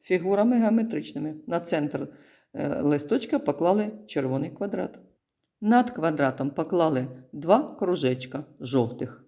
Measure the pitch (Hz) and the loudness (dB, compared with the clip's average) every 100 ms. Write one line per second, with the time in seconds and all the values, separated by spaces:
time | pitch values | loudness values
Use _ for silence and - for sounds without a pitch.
0 | - 185 180 196 226 240 220 226 226 156 | 0 0 2 2 4 4 4 2 0 -4
1 | - 147 151 156 - 175 170 160 147 147 | -6 -8 -8 -8 -6 -6 -2 -2 -2 -4
2 | 143 - - _ _ - 147 151 147 147 | -8 -12 -20 _ _ -6 -4 0 2 0
3 | 147 254 - 294 - 143 170 202 208 - | 0 -2 0 -2 0 0 2 2 0 -8
4 | - 156 131 135 160 - 202 180 180 - | -6 -4 -2 -2 -4 -6 -6 -4 -6 -10
5 | - _ _ _ _ _ 208 240 240 - | -20 _ _ _ _ _ 4 4 4 0
6 | 165 151 139 131 139 143 165 180 160 131 | -2 2 0 0 -4 -2 0 2 4 2
7 | 127 - - 156 160 220 302 - 185 180 | -2 -10 -14 -8 4 4 4 -4 -2 2
8 | 131 127 - 139 156 - 131 131 113 - | 0 0 -6 -12 -12 -14 0 0 0 -4
9 | 117 - | -10 -10